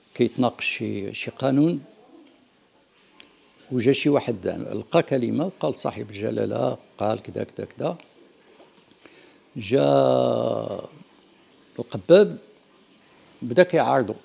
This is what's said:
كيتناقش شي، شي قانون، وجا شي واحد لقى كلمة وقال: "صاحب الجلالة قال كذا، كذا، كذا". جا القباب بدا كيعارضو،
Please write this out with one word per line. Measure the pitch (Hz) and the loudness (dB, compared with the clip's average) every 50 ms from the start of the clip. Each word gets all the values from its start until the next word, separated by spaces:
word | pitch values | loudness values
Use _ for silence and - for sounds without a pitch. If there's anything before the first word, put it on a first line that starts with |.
| _ _ _ | _ _ _
كيتناقش | - 123 117 - - 127 117 - - - | 0 0 0 2 0 -2 -2 -2 -2 -6
شي، | - - - 117 107 107 104 98 104 110 | -6 -4 -4 -6 -6 -6 -6 -8 -8 -10
شي | - - 117 | -10 -10 -10
قانون، | - - 131 135 135 143 151 170 175 - - - - - - _ - - - - _ _ _ _ _ _ _ _ _ _ _ _ _ _ _ _ _ _ - - _ _ _ _ _ _ - - | -8 -4 -2 2 4 4 4 2 2 -2 -8 -14 -20 -20 -20 _ -20 -20 -20 -20 _ _ _ _ _ _ _ _ _ _ _ _ _ _ _ _ _ _ -20 -20 _ _ _ _ _ _ -12 -4
وجا | 131 127 107 127 | -4 0 2 2
شي | 139 - - 151 | 2 2 2 2
واحد | 143 127 - - 113 95 90 95 85 87 - - | 2 2 0 -2 -6 -4 -4 -6 -6 -6 -8 -8
لقى | - 104 117 - - 170 | -8 -8 -8 0 0 0
كلمة | - - 139 131 120 113 110 123 160 | 2 2 -2 -2 0 -2 -2 -2 -2
وقال: | - - - - 151 131 | -4 -4 -4 -4 -4 -4
"صاحب | - - 135 107 107 107 104 | -4 -6 -6 -6 -6 -12 -12
الجلالة | 101 101 107 117 110 110 107 104 107 117 131 127 123 - - _ _ - | -10 -6 -6 -4 -2 -2 -2 -2 -2 -2 -2 -2 -2 -4 -12 _ _ -4
قال | 104 107 110 110 | -2 -2 -2 -4
كذا، | - - - 107 107 | -6 -10 -8 -8 -8
كذا، | - - - 104 | -8 -8 -12 -12
كذا". | - - - - 160 175 170 - _ _ _ - _ _ _ _ _ - - - - _ _ _ _ _ _ - - - - - - - _ _ _ _ | -12 -10 -6 -6 -6 -6 -8 -14 _ _ _ -20 _ _ _ _ _ -20 -20 -20 -20 _ _ _ _ _ _ -20 -20 -20 -20 -20 -20 -20 _ _ _ _
جا | 139 107 95 120 135 139 143 139 139 135 131 127 127 127 123 120 117 120 123 117 110 110 113 101 - - - - 147 - _ _ _ _ _ _ _ _ _ _ _ _ _ _ - | -12 -4 0 0 2 4 4 4 4 4 4 4 2 2 0 0 0 -2 -2 -2 -2 -4 -6 -8 -10 -10 -14 -20 -20 -20 _ _ _ _ _ _ _ _ _ _ _ _ _ _ -12
القباب | 123 - - 110 - - 165 196 214 180 147 110 - - - _ _ _ _ _ _ _ _ _ _ _ _ - - - - - | -12 -10 -10 -10 4 6 8 8 8 4 0 -8 -16 -20 -20 _ _ _ _ _ _ _ _ _ _ _ _ -20 -20 -20 -16 -12
بدا | - 120 120 180 | -8 0 4 4
كيعارضو، | 175 175 - 156 120 120 135 139 120 98 107 - | 4 6 4 2 2 4 2 2 2 0 -4 -10